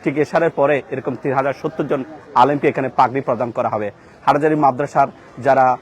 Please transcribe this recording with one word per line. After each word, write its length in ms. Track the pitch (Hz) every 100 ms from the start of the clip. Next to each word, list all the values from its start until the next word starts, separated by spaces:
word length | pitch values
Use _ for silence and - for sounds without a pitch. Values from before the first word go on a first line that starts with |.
ঠিক 120 | 170 143
এশারের 300 | 143 170 165 156
পরে 160 | 143 143 -
এরকম 200 | 131 143 123
তিন 100 | 147 131
হাজার 220 | 139 135
সত্তর 280 | 156 - 143
জন 100 | 147 127 - - -
আলেমকে 260 | 127 143 156
এখানে 180 | 135 135 -
পাগড়ি 240 | 127 135 135
প্রদান 220 | 117 120 113
করা 120 | 117
হবে। 140 | 107 104 - - - -
হাটহাজারী 320 | 143 156 156 139
মাদ্রাসার 440 | 127 143 151 139 - - - 123
যারা 200 | 135 127 123